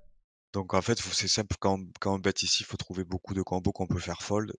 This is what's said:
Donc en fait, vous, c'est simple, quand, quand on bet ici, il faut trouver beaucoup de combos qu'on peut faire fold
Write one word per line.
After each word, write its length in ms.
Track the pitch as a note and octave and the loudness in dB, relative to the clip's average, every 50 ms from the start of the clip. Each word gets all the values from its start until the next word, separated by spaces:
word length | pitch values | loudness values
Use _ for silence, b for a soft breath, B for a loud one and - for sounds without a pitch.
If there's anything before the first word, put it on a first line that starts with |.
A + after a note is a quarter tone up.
| - - - _ _ _ _ _ _ _ | -20 -20 -20 _ _ _ _ _ _ _
Donc 220 | - G2+ F#2+ F2+ - | -4 -4 -2 4 2
en 80 | F#2+ | 4
fait, 180 | F#2 - A#2 - | 4 4 2 0
vous, 120 | - G2 | 0 -2
c'est 160 | - - - F#2 | -2 -2 2 2
simple, 280 | - - G#2+ G2 - - | 2 2 2 -2 -4 0
quand, 200 | - G2 G2 F#2+ F#2+ F2 - - | 2 2 2 2 0 -8 -10 -4
quand 140 | - G2+ G2 | 0 0 0
on 40 | G2 | 2
bet 160 | F#2 G2 F#2+ - | 2 2 2 2
ici, 200 | - F2+ - - | 0 0 0 0
il 40 | G#2 | 0
faut 100 | - - | -4 -8
trouver 280 | - - - F#2 F#2 F#2 | -8 -8 -6 -4 -6 -4
beaucoup 300 | E2+ F2+ F2+ - - G2 | -2 -4 -6 -4 -2 -2
de 80 | F#2+ | -2
combos 300 | F2+ - F2+ F#2 F2+ G2 | 0 0 -2 0 0 0
qu'on 140 | - - F#2+ | 0 0 -2
peut 120 | F2 - F2 | -2 -2 -2
faire 220 | - F2+ E2+ - | -2 -4 -6 -6
fold 300 | - - G2+ G#2+ A2 G#2 - | -2 0 0 0 0 -2 -8